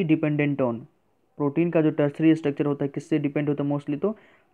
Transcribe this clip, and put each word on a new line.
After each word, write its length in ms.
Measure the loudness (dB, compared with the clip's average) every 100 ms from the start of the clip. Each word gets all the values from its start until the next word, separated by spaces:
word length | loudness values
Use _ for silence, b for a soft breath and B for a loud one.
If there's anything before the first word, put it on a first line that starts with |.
| 2
dependent 540 | 2 2 0 0 0
on, 180 | -2 -2 -10 _ _ _ _ -4
प्रोटीन 320 | -2 0 0
का 100 | 2
जो 100 | 2
टर्शरी 420 | 2 -2 2 2 4
स्ट्रक्चर 300 | 0 -2 -2
होता 200 | -2 -4
है 40 |
किससे 300 | -6 -4 -2
डिपेंड 300 | 0 -2 -2
होता 140 | -2
है 60 | -2
mostly? 300 | -2 -4 -4
तो 140 | -2 -4 b b b